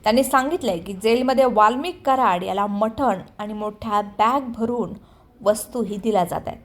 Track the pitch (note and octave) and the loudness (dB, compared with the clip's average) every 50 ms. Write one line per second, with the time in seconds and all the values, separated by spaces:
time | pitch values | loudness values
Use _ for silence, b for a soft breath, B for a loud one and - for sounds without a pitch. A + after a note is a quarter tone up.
0 | - G#3+ A3 C4 C4+ - - C4 C4 C#4+ E4+ F#4 C#4+ A3 F#3 E3+ F3 - G3+ F#3 | 2 4 4 4 2 4 2 2 2 0 -4 -2 -2 -2 -4 -4 -6 -10 -10 0
1 | G3+ A3 A#3 B3+ B3+ C4 C4 C4 C4 B3 G3+ G#3 G#3 G#3+ B3 B3+ D#4 F#4 F4 - | 2 2 2 4 2 2 4 4 4 4 6 6 6 6 4 0 -4 -6 -8 -4
2 | - C#4 C4 C4 B3 G#3 F3+ F3 F#3+ F#3+ F#3 G3 G3+ G#3 G3+ G3+ A3 A3 A3+ - | 0 0 2 4 4 2 2 0 -2 -4 -2 -2 -2 -2 0 -2 -2 -2 -2 0
3 | C#4 A#3+ G3 F#3 - - - - G#3+ G#3+ G#3+ G#3 G#3+ G#3+ G#3+ G#3+ - A3+ G#3 G#3 | 0 0 0 -2 -6 -14 -14 -12 -10 -10 -8 -8 -8 -8 -10 -8 -6 -2 -2 -2
4 | G#3 G3+ G3+ - G#3+ A3+ B3+ C#4+ C4 A#3+ A#3 G#3+ A3+ A3+ A#3+ A#3+ G3 E3+ - b | -2 -2 0 2 2 2 2 0 -2 -4 -6 -4 -4 -4 -2 -4 -4 -6 -8 b
5 | b b b b b b b _ - G3+ G#3+ G#3+ - - - B3 A3 F#3 G#3 G3+ | b b b b b b b _ 0 0 0 0 -4 -8 -6 -6 -4 -4 -6 -4
6 | F#3+ A3+ G#3 F#3+ F3 F3 - - - - - - | -2 0 0 0 0 0 -4 -8 -8 -8 -12 -12